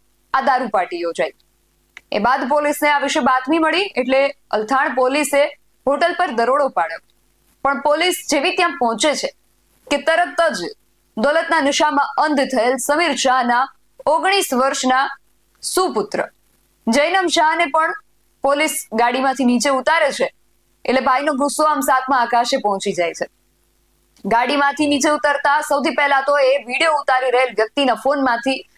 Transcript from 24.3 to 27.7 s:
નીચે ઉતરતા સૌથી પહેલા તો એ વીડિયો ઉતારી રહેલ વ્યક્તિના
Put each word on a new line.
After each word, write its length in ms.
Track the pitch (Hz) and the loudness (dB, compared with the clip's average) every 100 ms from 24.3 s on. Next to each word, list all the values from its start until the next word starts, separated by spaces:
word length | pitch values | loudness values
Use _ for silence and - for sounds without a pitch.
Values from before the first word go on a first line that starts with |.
| 226 247 285 285 277 294 | 0 2 2 0 0 0
નીચે 220 | 285 302 | 2 2
ઉતરતા 520 | 294 294 285 285 294 | 2 0 0 0 0
સૌથી 340 | 294 285 285 294 | 0 0 0 0
પહેલા 260 | 285 269 | 2 2
તો 160 | 277 285 | 2 2
એ 200 | 262 277 | 2 2
વીડિયો 360 | 233 254 320 | -2 -2 0
ઉતારી 380 | 302 - 262 262 | 0 0 0 2
રહેલ 220 | 247 254 208 | 0 0 0
વ્યક્તિના 400 | 220 | -2